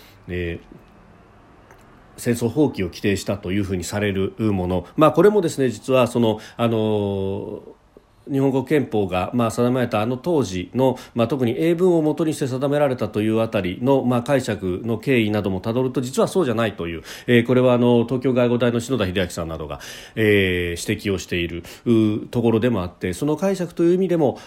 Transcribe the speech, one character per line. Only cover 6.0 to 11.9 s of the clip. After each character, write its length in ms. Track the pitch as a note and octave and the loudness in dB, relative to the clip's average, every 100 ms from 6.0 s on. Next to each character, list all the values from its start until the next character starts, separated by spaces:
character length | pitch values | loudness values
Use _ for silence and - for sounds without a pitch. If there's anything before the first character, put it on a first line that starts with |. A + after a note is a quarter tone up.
| A#2 | 2
そ 100 | A#2+ | 2
の、 220 | A2+ G#2+ - - | 0 0 -6 -4
あ 100 | A#2 | -2
の、 960 | A2+ A2 G#2+ G2+ G2 G2 G2+ G2+ G2+ - - _ - _ _ - | 0 0 0 -2 -2 -4 -6 -8 -12 -16 -20 _ -20 _ _ -6
日 80 | C3+ | 0
本 140 | C3+ | 2
国 120 | C3+ | 0
憲 240 | B2+ D3+ B2 | 2 0 2
法 180 | G#2+ F#2+ | -2 0
が、 220 | F#2 F2+ | -2 -2
ま 120 | A#2+ A2+ | 0 0
あ、 40 | |
定 180 | B2 B2 | 0 0
め 60 | C3 | 0
ら 40 | |
れ 60 | A#2 | 0
た 120 | G#2 | -2
あ 60 | A2 | -2
の 100 | B2+ | -4
当 280 | F3 D#3+ | -2 0
時 260 | G2+ F#2 F2 | 0 -4 -6
の、 220 | A#2 C3 B2+ - | 0 2 0 -6
ま 100 | A#2 | -2
あ、 40 | A#2 | 0
特 160 | C#3+ | 0
に 100 | A#2+ B2+ | 0 0
英 160 | D#3+ | 0
文 200 | E3+ F#3 | 2 4